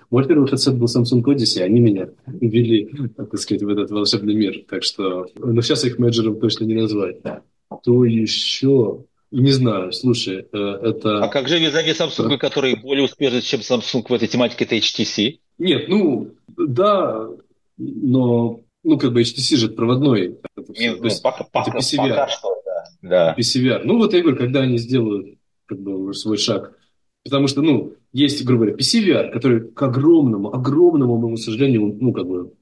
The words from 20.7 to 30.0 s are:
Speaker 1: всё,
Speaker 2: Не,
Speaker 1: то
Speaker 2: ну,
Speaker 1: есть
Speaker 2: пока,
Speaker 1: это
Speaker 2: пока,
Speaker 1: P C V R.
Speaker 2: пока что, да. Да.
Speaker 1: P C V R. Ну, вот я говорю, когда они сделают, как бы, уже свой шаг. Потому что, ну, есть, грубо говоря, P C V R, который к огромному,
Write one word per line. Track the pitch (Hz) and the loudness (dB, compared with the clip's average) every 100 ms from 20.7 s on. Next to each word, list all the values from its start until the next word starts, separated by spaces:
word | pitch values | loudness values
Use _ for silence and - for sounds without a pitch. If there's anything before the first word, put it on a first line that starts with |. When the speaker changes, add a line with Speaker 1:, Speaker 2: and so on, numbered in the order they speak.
Speaker 1:
всё, | - | -6
Speaker 2:
Не, | 117 | -4
Speaker 1:
то | 113 | -4
Speaker 2:
ну, | |
Speaker 1:
есть | 117 107 | -4 -2
Speaker 2:
пока, | 123 - | -4 -4
Speaker 1:
это | - | -4
Speaker 2:
пока, | - 120 120 | -4 -2 -2
Speaker 1:
P | |
C | 127 147 | -2 0
V | |
R. | 135 | 0
Speaker 2:
пока | 135 139 | 0 -2
что, | - 104 92 | -4 -6 -6
да. | - 90 87 _ 92 | -6 -10 -10 _ 0
Да. | 90 82 | 2 2
Speaker 1:
P | 80 | 2
C | 117 131 | -2 0
V | 127 | 2
R. | 110 | 0
Ну, | - 226 | 2 2
вот | 214 | 4
я | 180 | 4
говорю, | 165 127 | 2 2
когда | 123 139 | 0 0
они | 131 120 | 0 0
сделают, | 117 127 110 101 95 - _ _ _ | 0 0 0 -2 -6 -16 _ _ _
как | 98 | -12
бы, | 98 95 | -8 -8
уже | 95 98 | -8 -8
свой | 107 107 | -4 -2
шаг. | - 101 - - _ _ _ _ | -2 -2 -6 -16 _ _ _ _
Потому | - 139 139 | -4 0 0
что, | 139 | 2
ну, | 160 123 - - _ | 2 2 -2 -12 _
есть, | 127 143 - | 0 0 0
грубо | 123 120 | 0 2
говоря, | 110 - | 2 0
P | |
C | - 233 | 0 2
V | 202 | 4
R, | 131 - | 2 0
который | 120 131 117 113 | -2 2 2 0
к | - | -4
огромному, | 139 120 | -2 2